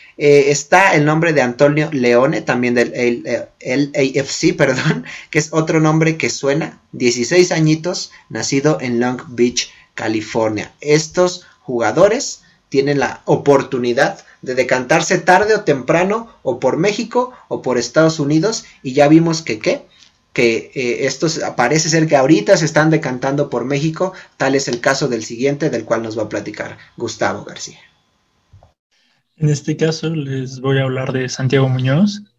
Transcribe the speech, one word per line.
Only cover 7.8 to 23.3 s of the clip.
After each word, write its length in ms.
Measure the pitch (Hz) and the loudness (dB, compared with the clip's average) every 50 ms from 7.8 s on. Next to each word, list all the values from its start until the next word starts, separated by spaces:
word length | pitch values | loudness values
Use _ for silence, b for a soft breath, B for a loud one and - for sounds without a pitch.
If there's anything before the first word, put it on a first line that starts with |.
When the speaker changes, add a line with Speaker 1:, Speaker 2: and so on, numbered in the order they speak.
| 160 175 190 - - - B B B B | -2 -6 -6 -8 -10 -14 B B B B
Speaker 1:
nacido 500 | - 110 120 - 139 135 135 151 147 135 | -10 -8 -4 -2 -2 0 0 0 0 0
en 180 | 127 123 120 117 | -2 -4 -2 -2
Long 220 | 123 127 127 120 - - | -2 -2 -4 -6 -10 -8
Beach, 400 | 120 113 120 123 123 - - B B B B B B | -2 0 0 0 0 -2 -8 B B B B B B
California. 800 | - 117 113 110 110 107 - - 117 110 110 107 101 87 - _ - | -8 -6 -4 -4 -4 -4 -4 -2 -2 -2 -2 -2 -4 -8 -10 _ -8
Estos 640 | 131 147 151 156 160 156 - 180 180 180 180 - b b b b | -2 0 2 2 0 -2 0 0 0 0 -2 -6 b b b b
jugadores 840 | b - 127 117 117 110 131 165 190 208 220 285 - - - - b b b b b | b -6 -2 0 0 0 2 4 4 4 4 0 -4 -8 -12 -14 b b b b b
tienen 320 | - - 135 - 143 143 139 | -4 -2 0 0 0 0 0
la 220 | 120 113 - - - | -2 -2 -4 -6 -2
oportunidad 960 | - 156 - - 143 139 135 131 - 139 123 120 120 117 131 156 165 - - - b b b | 0 0 2 4 4 4 4 2 0 -4 -2 -2 0 0 0 0 0 -2 -6 -16 b b b
de 120 | b 131 127 | b -6 -2
decantarse 680 | 127 127 127 131 127 123 123 156 170 160 - 190 170 | -2 0 0 0 -2 0 0 0 0 2 0 -2 0
tarde 360 | - 185 180 196 214 214 214 | 2 4 4 4 4 2 0
o 60 | 202 | 0
temprano, 680 | - 160 139 131 117 - 165 165 185 196 214 233 233 B B B B | 2 0 0 0 0 0 0 0 2 0 -2 -4 -6 B B B B
o 160 | 135 120 120 | -6 -4 -2
por 160 | 135 127 127 | 0 0 0
México, 560 | 147 180 208 208 - 214 - - 247 247 - B B B | 0 0 0 0 -2 -4 -2 -2 -2 -2 -2 B B B
o 140 | B 123 120 | B -8 -6
por 160 | - 131 120 | -2 -2 -2
Estados 420 | 123 117 - - 156 160 160 160 156 | -2 -2 0 2 2 2 2 2 0
Unidos, 460 | 143 139 151 160 165 - - - - B B B B | 0 0 2 2 2 0 -2 -4 -10 B B B B
y 80 | 131 | -2
ya 160 | 127 143 143 | 2 4 6
vimos 340 | 147 156 165 165 170 156 - | 8 8 6 6 4 -2 -4
que, 180 | - - 110 104 | -6 -8 -8 -4
¿qué? 260 | - - - - - b b b b b b b _ _ - | -2 -4 -4 -4 -6 b b b b b b b _ _ -2
Que, 380 | 135 123 117 113 104 - - - | 2 2 2 2 0 -4 -8 -8
eh, 300 | 139 127 120 117 - 135 | -6 -4 -4 -2 -2 -2
estos, 340 | 131 - - 170 156 - - 95 92 - | -4 -2 -2 -2 -2 -2 -2 -6 -4 -2
parece 320 | - 120 131 151 160 156 | 0 0 2 2 0 0
ser 200 | 160 165 160 156 | 2 0 0 2
que 100 | 156 156 | 2 2
ahorita 400 | 131 131 143 160 - - 214 196 | 4 4 4 4 4 4 4 4
se 80 | 156 160 | 4 2
están 240 | 147 - 151 156 160 | 0 2 2 2 4
decantando 600 | 160 156 156 131 127 123 131 135 | 2 2 0 -2 -6 -4 -4 -2